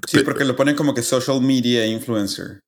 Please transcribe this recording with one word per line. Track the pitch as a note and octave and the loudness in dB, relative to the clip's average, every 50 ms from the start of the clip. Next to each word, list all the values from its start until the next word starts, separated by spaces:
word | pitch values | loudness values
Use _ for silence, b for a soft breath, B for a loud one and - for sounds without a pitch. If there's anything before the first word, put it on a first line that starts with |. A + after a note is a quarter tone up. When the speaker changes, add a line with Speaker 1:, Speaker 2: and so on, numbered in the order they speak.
| - | -2
Speaker 1:
Sí, | - - | 0 2
Speaker 2:
pe- | D3 C#3+ | 2 2
Speaker 1:
porque | C#3+ C3+ - C#3 | 2 0 0 0
lo | C3 B2 | 0 0
ponen | C3 C3+ C#3+ D3 | 2 2 2 2
como | D3 D#3 C#3+ - | 2 0 0 0
que | B2 A#2 | -2 -2
social | - C3+ B2 B2 C#3+ C3+ C3 | 0 0 0 0 0 0 0
media | B2+ C3+ C3+ B2+ A#2+ A#2+ A#2+ A#2 A2 | 2 2 2 2 2 2 2 2 2
influencer. | A2 A2 G#2+ - - A2+ G#2+ G2+ F#2+ - - G2 - G#2 - _ | 0 -2 -4 -4 -4 -2 -2 -2 -2 -4 -8 -10 -12 -14 -16 _